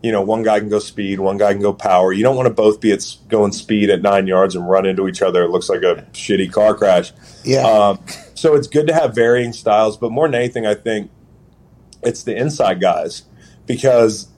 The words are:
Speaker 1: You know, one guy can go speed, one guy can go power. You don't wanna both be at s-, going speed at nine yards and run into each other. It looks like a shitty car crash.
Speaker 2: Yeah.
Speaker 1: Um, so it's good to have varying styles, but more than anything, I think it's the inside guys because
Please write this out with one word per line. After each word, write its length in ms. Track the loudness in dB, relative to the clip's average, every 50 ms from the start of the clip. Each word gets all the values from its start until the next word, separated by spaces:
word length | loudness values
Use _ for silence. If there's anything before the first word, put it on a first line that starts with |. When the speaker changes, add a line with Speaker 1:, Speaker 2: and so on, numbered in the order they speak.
Speaker 1:
You 100 | -2 -2
know, 100 | -2 0
one 200 | 0 0 -2 0
guy 180 | 0 0 0 0
can 80 | 0 -2
go 80 | -4 -4
speed, 420 | -4 -6 -10 -8 -6 -6 -6 -2
one 160 | -2 -2 0
guy 160 | 2 0 0
can 80 | 0 0
go 120 | 0 -2 -2
power. 360 | -2 0 2 4 4 4 2
You 100 | 0 2
don't 140 | 2 2 2
wanna 120 | 2 0 0
both 300 | 0 2 2 2 2 2
be 100 | 0 0
at 60 | 0 0
s-, 200 | -4 -12 -16 -18 -8 -4
going 240 | 0 0 0 0
speed 380 | -2 -8 -6 -4 -2 0 2 2
at 100 | 2 2
nine 240 | 2 2 2 2 0
yards 280 | 2 2 2 2 2 0
and 140 | -6 -2 0
run 180 | 0 2 2
into 200 | 0 -2 -2 -4 -4
each 120 | -2 -2
other. 220 | -2 0 2 2 0
It 60 | 2
looks 180 | 0 -2 -2 -2
like 140 | -4 0
a 220 | 0 0 -2 -2 -6 -20 _
shitty 360 | -16 -4 -2 -2 -2 -2 -2
car 220 | 0 2 2 2 2
crash. 380 | 2 2 2 2 2 0 -2 -14 -20 -20 -20 -20 -14 -4
Speaker 2:
Yeah. 220 | -2 -2 0 2
Speaker 1:
Um, 320 | 4 4 4 4 2 0 -2 -8 -18 -18 -18 -20 -20 _
so 200 | -2 0 2 2
it's 120 | 2 0
good 200 | 0 -2 0 0
to 80 | 2 0
have 200 | 0 0 0 0
varying 380 | 2 2 2 2 2 0 -4
styles, 440 | -8 -6 -2 2 2 2 2 0 -2 -4
but 120 | -6 -6
more 160 | -2 -2 -2
than 80 | 0 0
anything, 280 | -2 -4 -4 -4 -4 -2
I 80 | -2 -2
think 360 | -2 -4 -6 -6 -6 -6 -10 _ _ _ _ _ _ _ _ _ _ _ _ _ _ _ _ -20 _
it's 200 | -6 -6 -6 -4
the 120 | -8 -8 -6
inside 460 | -4 -4 -4 -2 -2 -2 -2 0 0
guys 440 | 0 0 0 0 -4 -8 -10 -14 -20 _ -20 -20 -20 -20 -20 _ _
because 640 | -8 -8 0 2 2 4 4 4 2 2 -2 -12 -18 _